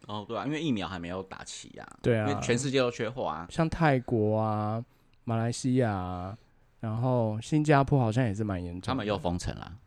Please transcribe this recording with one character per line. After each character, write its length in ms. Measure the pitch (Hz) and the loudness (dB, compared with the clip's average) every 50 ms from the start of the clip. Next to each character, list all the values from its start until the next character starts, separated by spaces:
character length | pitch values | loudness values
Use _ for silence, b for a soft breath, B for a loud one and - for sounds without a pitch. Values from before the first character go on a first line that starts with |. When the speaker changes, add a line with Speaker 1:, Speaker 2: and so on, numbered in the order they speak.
| - | -14
Speaker 1:
哦， 160 | - 104 107 101 | -12 -10 -10 -8
对 100 | 104 113 | -6 -6
啊， 80 | 104 98 | -6 -4
因 60 | 135 | -4
为 100 | 156 151 | -4 -2
疫 100 | 165 156 | 0 0
苗 160 | 123 101 90 | 0 0 -2
还 120 | 82 92 87 | -4 -6 -8
没 80 | 85 | -8
有 160 | 85 90 95 95 | -6 -6 -8 -8
打 200 | - - - - | -10 -12 -16 -14
齐 260 | - - - - - - - | -14 -14 -14 -16 -16 -16 -18
啊。 80 | - - - - | -18 -18 -18 -4
Speaker 2:
对 180 | - 127 117 110 | 0 2 2 2
啊。 100 | 107 104 | 2 0
Speaker 1:
因 60 | 104 | 0
为 60 | 101 | 0
全 160 | - - 120 | 0 0 0
世 120 | 120 135 143 | 2 0 0
界 80 | 127 | 2
都 140 | 135 127 120 | 2 2 2
缺 180 | 120 - 120 - | 0 -2 -6 -4
货 140 | 127 131 104 | -4 -4 -4
啊。 220 | 80 76 80 85 - | -2 -4 -4 -8 -6
Speaker 2:
像 180 | - - 165 | -2 0 0
泰 320 | 160 - - 165 151 139 127 | 0 2 2 4 4 4 4
国 380 | 120 - 127 113 107 107 107 | 2 0 0 2 2 4 2
啊、 460 | 110 110 110 107 107 107 104 110 117 123 - _ _ _ _ _ _ _ | 2 2 0 0 -2 -2 -2 -4 -6 -8 -10 _ _ _ _ _ _ _
马 120 | - 113 | -4 -2
来 140 | 113 113 117 | 0 0 -2
西 240 | 120 - - 131 123 | -4 -2 0 2 2
亚 160 | 131 123 110 | 4 4 2
啊， 460 | 104 95 90 90 92 90 90 95 104 - _ _ _ _ _ _ _ _ | 0 -2 -4 -6 -6 -8 -8 -10 -12 -14 _ _ _ _ _ _ _ _
然 180 | - 113 107 | -6 -4 -2
后 420 | 113 123 127 127 123 113 110 107 107 | 0 0 2 2 2 2 2 0 -2
新 220 | 113 - 160 151 151 | -2 0 2 2 6
加 200 | 151 151 139 139 | 6 6 6 6
坡 160 | - 147 139 | 6 4 4
好 120 | 123 110 | 4 4
像 120 | 107 127 131 | 4 4 2
也 80 | 113 | 2
是 120 | 95 104 110 | 0 0 -2
蛮 200 | 104 98 90 90 | -2 -2 -4 -4
严 100 | 87 87 | -6 -8
重 80 | 92 | -8
的。 40 | - | -4
Speaker 1:
他 80 | 120 131 | -4 -4
们 100 | 131 104 | -2 0
又 140 | 104 104 | 0 -2
封 220 | 95 80 90 87 90 | 0 0 0 -2 0
城 180 | - - - | -2 -4 -6
啦。 180 | - - - 85 - - | -6 -10 -14 -14 -18 0